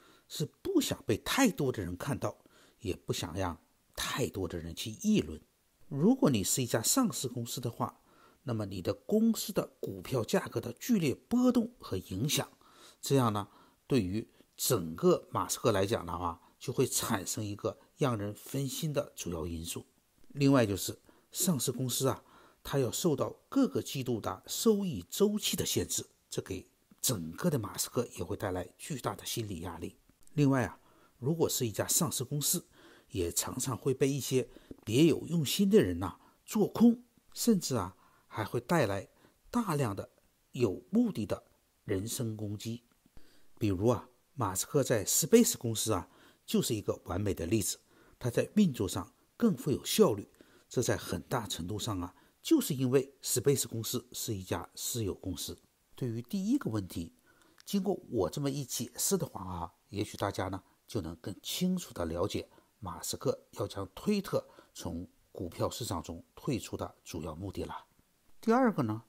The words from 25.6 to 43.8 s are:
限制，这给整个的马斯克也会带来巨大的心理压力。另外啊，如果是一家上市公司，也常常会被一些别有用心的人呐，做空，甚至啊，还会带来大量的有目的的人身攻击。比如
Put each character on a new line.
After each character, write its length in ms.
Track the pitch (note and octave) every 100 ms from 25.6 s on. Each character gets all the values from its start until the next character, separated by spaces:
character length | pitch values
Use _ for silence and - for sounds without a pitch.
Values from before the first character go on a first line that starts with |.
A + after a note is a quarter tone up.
| -
限 200 | - D2
制， 200 | - - _ -
这 100 | -
给 260 | - F#2 - _ _ -
整 320 | - A2 D#2+
个 180 | E2 F3+
的 80 | C#3+
马 180 | G2 -
斯 140 | -
克 160 | - A#2 -
也 80 |
会 120 | F2 G2+
带 160 | G#2
来 140 | F2+ F2+ -
巨 220 | - C3+
大 140 | A#2+
的 120 | F#2 -
心 200 | - G#2+
理 140 | F#2
压 180 | F#2 E2+
力。 200 | F#2+ - _ _ -
另 160 | - C#3
外 160 | C3+
啊， 160 | G#2 - _ _ _ -
如 160 | A#2+
果 140 | E3 C3+
是 180 | - A#2+
一 60 |
家 140 | G2 F#2
上 240 | - D3+
市 140 | -
公 160 | B2 D3
司， 260 | C#3+ F3 - - - - _
也 200 | G2 E2+
常 280 | - - F2
常 180 | B2+ A2+
会 160 | C#3+
被 160 | B2+ C#3
一 100 | C#3
些 300 | - B2+ A#2 - - -
别 220 | - A2+ D#3
有 200 | A#2+ -
用 180 | E3+
心 240 | C3+ - G3
的 140 | G#3
人 160 | G#2 E2+
呐， 200 | F2+ - - _ -
做 220 | A3 F#3+
空， 340 | - A#3 A#3 - _ _
甚 240 | - - G#3
至 160 | -
啊， 220 | B2 F#2 - _ _ _
还 160 | -
会 160 | G2+ B2
带 260 | - E3+ A2
来 220 | G2 - _ _ _ -
大 240 | A#3+ G#3
量 220 | D3 B2+ G2
的 140 | F#2+ _ _ _ _
有 320 | C#3 A#2 F2+ -
目 200 | A3 A#3+
的 160 | B2 G2
的 160 | - _ _ _ _
人 220 | - G2 G#2+
身 300 | - A2+ G#2+
攻 200 | G#2 G#2
击。 280 | A#2 A#2 _ _ _ - - - - -
比 80 | G#2+
如 220 | F#2